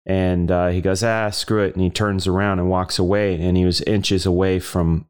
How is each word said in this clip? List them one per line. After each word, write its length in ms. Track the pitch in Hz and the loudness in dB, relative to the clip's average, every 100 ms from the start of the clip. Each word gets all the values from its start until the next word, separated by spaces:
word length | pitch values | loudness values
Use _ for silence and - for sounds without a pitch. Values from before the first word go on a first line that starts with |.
| - | -4
and, 440 | 95 92 87 85 | 0 2 0 2
uh, 180 | 90 90 | 2 2
he 120 | 90 | 0
goes, 240 | 92 95 | 0 0
"Ah, 260 | 113 110 107 | 0 0 -2
screw 320 | - - 110 | -6 -2 0
it." 120 | 98 | 0
And 100 | 92 | 0
he 60 | 92 | -2
turns 360 | - 107 95 90 | 0 -2 0 0
around 320 | 92 101 95 | 0 0 0
and 100 | 90 | 0
walks 300 | 92 90 - | 0 -2 -2
away. 420 | 90 101 101 85 | 0 2 0 0
And 160 | 90 90 | 0 2
he 80 | |
was 180 | 90 82 | 2 0
inches 440 | - 104 - 95 95 | 0 -2 0 0 0
away 320 | 90 95 92 | 2 2 0
from 480 | - 92 82 82 | -2 -2 0 0